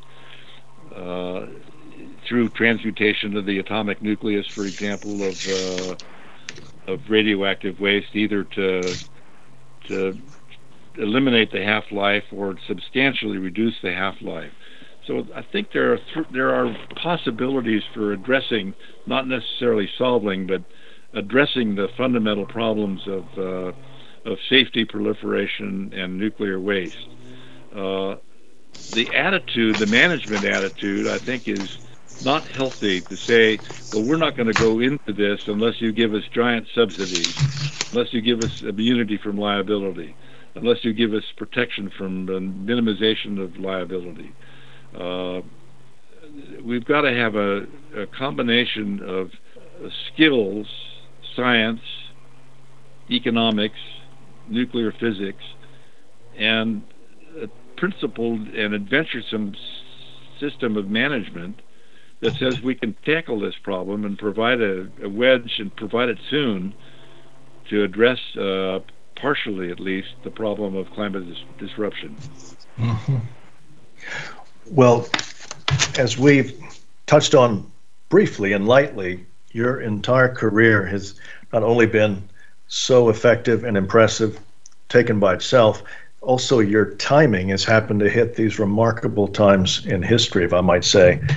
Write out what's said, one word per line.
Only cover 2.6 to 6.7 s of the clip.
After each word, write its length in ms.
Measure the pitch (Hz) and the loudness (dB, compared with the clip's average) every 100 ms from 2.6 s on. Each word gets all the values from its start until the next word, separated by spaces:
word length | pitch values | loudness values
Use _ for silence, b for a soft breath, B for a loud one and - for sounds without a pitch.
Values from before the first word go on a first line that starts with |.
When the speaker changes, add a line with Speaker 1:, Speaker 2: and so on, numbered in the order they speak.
| 113 110 110 92 107 101 107 104 | 2 2 -2 2 2 2 0 -2
Speaker 1:
of 80 | 98 | 0
the 140 | 98 | -2
atomic 420 | - 104 104 95 | -2 -2 -2 -2
nucleus, 460 | 107 104 113 101 98 | -2 0 0 0 -2
for 160 | - | -4
example, 600 | 98 85 104 98 104 101 | -4 -4 -4 -4 -6 -4
of, 240 | 98 90 95 | -4 -4 -2
uh, 480 | 95 92 92 92 90 B B B B B B - | -2 -2 -4 -4 -8 B B B B B B -12